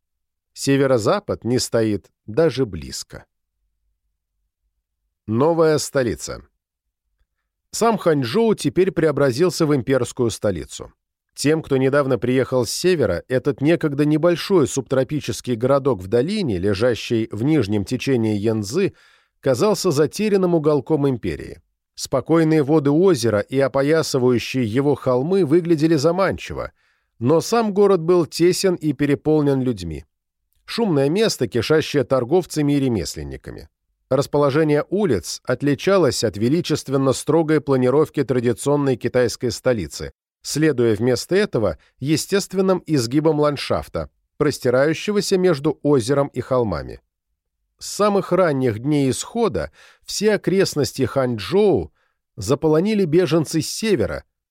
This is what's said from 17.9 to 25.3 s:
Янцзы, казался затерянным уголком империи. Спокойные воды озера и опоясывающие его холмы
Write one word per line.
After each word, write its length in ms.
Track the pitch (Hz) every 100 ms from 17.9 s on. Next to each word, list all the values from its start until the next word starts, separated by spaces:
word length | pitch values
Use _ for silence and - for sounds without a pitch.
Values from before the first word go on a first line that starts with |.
| 127 139 127 110 104
Янцзы, 580 | 110 110 98 156 190 - _ _ _ _
казался 540 | 135 123 208 185 185
затерянным 640 | 143 143 - 214 196 180 170
уголком 520 | 147 147 - 156 139
империи. 540 | 120 92 71 - - _ _ _
Спокойные 720 | - - 135 - 165 160 156
воды 260 | 135 160 139
озера 480 | 151 196 143 117 104
и 220 | - 135
опоясывающие 1040 | 135 135 143 160 143 135 123 120 - 131
его 320 | 113 120 143 131
холмы 480 | 131 123 151